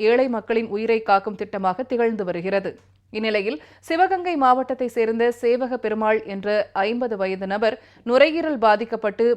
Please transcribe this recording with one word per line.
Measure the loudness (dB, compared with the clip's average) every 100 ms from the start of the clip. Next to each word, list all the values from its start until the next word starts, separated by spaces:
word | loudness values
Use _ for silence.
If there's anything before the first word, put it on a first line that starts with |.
| 2
ஏழை | 4 2 -2
மக்களின் | -2 -2 -2 -2
உயிரை | 0 0 2
காக்கும் | 2 0 -8
திட்டமாக | -8 -4 -2 -2 -4
திகழ்ந்து | -2 0 -2 -4
வருகிறது. | -4 -2 -2 -4 -10 _ _ _ -6
இந்நிலையில் | -2 0 -2 -6 -12 _ -2
சிவகங்கை | 2 2 0 -2 2
மாவட்டத்தை | 4 4 0 -4 -4 -2
சேர்ந்த | 0 2 0 0
சேவக | 0 0 -2 -4 -4
பெருமாள் | 0 2 0 -2
என்ற | -6 -2 -2 -2 -2 -2
ஐம்பது | -2 -4 -2
வயது | -4 -4 -4
நபர் | -2 -2 -2 -10 _ 2
நுரையீரல் | 4 4 2 -2 2 2
பாதிக்கப்பட்டு | 2 0 -4 -4 0 0